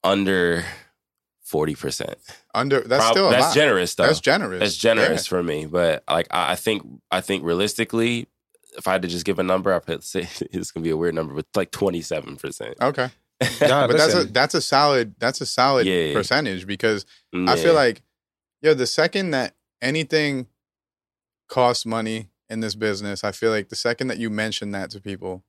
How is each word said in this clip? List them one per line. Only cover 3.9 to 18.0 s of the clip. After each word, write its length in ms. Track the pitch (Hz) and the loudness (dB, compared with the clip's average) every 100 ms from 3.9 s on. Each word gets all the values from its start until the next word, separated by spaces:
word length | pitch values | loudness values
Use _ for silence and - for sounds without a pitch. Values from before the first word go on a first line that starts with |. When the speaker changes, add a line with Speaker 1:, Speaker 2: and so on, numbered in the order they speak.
| - | 2
Speaker 1:
though. 100 | 127 | 2
Speaker 2:
That's 120 | 156 | 2
generous. 400 | - - 143 92 | 2 2 0 -2
Speaker 1:
That's 180 | 104 90 | -2 2
generous 480 | 117 110 90 80 - | 2 4 2 0 -2
Speaker 2:
Yeah. 40 | |
Speaker 1:
for 140 | 92 | -2
me. 220 | 85 76 78 | -2 -4 -2
But, 380 | 87 85 76 - | 0 2 0 0
like, 180 | 80 - | -2 0
I, 220 | 90 78 | -2 0
I 20 | 90 | -2
think, 280 | - 107 62 65 _ | -2 -4 -6 -20 _
I 100 | 92 | -4
think 220 | - 98 | -2 -4
realistically, 840 | 80 87 104 - 110 117 117 120 - _ _ _ _ - | 0 0 0 -2 -2 0 0 -2 -8 _ _ _ _ -8
if 100 | - | -2
I 40 | |
had 80 | 95 | 0
to 40 | 87 | 0
just 180 | 87 85 | -4 -2
give 140 | 92 | -2
a 40 | |
number, 300 | 92 95 92 | 0 0 0
I 60 | 90 | -2
put, 240 | - 78 | -2 -8
<laughs> 100 | - | -6
say, 140 | 95 87 - - | -8 -8 -10 -8
it's 200 | 92 85 | -8 -8
gonna 120 | 85 | -6
be 60 | 82 | -4
a 80 | 78 | -2
weird 180 | 85 80 | -2 -2
number, 180 | 78 | -6
but, 120 | 69 - 104 | -8 -4 -4
like, 160 | 90 | -4
twenty-seven 640 | - 98 87 78 80 - 71 | -2 -2 -2 -6 -8 -8 -12
percent. 380 | 71 - - - | -12 -12 -14 -2
Speaker 2:
Okay. 280 | 131 135 127 _ _ _ | -2 -2 -6 _ _ _
Speaker 1:
<laughs> 220 | 123 - | -4 2
Speaker 3:
Nah, 240 | 147 139 131 | 2 4 4
Speaker 2:
But 100 | 151 | 4
that's 160 | 156 | 4
a, 40 | 180 | 4
Speaker 3:
listen. 160 | 139 | 0
Speaker 2:
that's 220 | 107 147 170 | 0 2 0
a 60 | |
solid, 520 | - 139 147 135 113 - | 2 4 4 2 0 -2
that's 220 | 117 131 | -4 -4
a 40 | 131 | -6
solid 400 | - 131 135 101 | 2 4 4 2
Speaker 1:
Yeah. 260 | 90 80 | 2 2
Speaker 2:
percentage 520 | 73 95 131 139 92 92 | 0 2 0 0 -6 -8
because 400 | 98 113 104 - _ _ | -2 0 0 -6 _ _
I 40 | 90 | -2
Speaker 1:
Yeah. 180 | 92 123 | 0 2
Speaker 2:
feel 180 | 170 160 | 4 4
like, 260 | 127 104 | 4 0